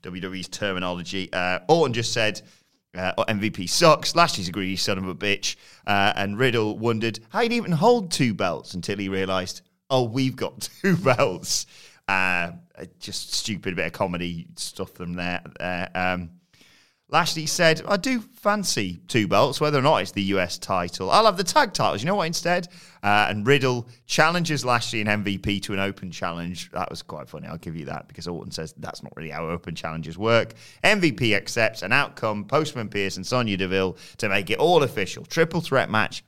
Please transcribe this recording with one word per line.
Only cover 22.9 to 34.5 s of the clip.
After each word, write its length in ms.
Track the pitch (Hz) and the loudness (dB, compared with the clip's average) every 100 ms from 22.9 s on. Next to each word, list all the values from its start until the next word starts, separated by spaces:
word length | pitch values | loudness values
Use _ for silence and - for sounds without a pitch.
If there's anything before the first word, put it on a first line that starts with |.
| - | -4
Uh, 220 | 104 104 104 | 2 4 4
and 180 | 104 104 | 0 4
Riddle 440 | 143 131 123 117 - - | 4 4 0 -4 -18 -4
challenges 580 | - 156 175 156 147 | 4 4 4 0 -2
Lashley 380 | 123 120 - 113 | 2 0 0 -2
and 80 | 107 | 0
M 120 | 107 | 0
V 160 | 101 98 | 0 -2
P 220 | 104 101 | -2 -2
to 140 | - | -2
an 60 | 98 | -2
open 300 | 98 95 92 | -2 -4 -12
challenge. 640 | 82 90 85 85 87 - | -6 -6 -4 -6 -8 -8
That 180 | - 90 | -6 -6
was 120 | - | -8
quite 260 | - 76 69 | -12 -14 -12
funny, 200 | 76 82 | -14 -12
I'll 100 | 82 | -12
give 180 | - 80 | -10 -10
you 80 | 71 | -10
that, 220 | 78 - | -12 -12
because 220 | - 85 | -14 -10
Orton 220 | 85 - | -10 -10
says 220 | - 80 - | -10 -10 -10
that's 260 | - - | -14 -12
not 80 | - - | -16 -12
really 140 | 78 | -10
how 180 | 76 82 | -8 -6
open 260 | 85 - 80 | -6 -6 -8
challenges 420 | 85 80 78 82 | -8 -8 -8 -4
work. 360 | 110 117 90 - - - | 4 4 4 -8 -20 0
M 180 | 180 208 | 2 4
V 100 | 170 | 2
P 240 | 113 120 101 | 2 2 2
accepts 460 | - - 110 - | 0 0 0 0
an 100 | 95 | 0
outcome, 540 | 131 139 - 113 104 101 | 2 2 -2 -4 -2 0
Postman 420 | 147 156 127 107 | 0 0 -6 -6
Pearce 300 | - 98 90 | -2 -2 -4
and 100 | 92 | -2
Sonya 300 | 127 117 95 | -2 0 -2
Deville, 400 | 92 95 95 87 - - | 0 2 0 -2 -16 -6
to 100 | 110 | -2
make 200 | 98 | 0
it 100 | 90 | 0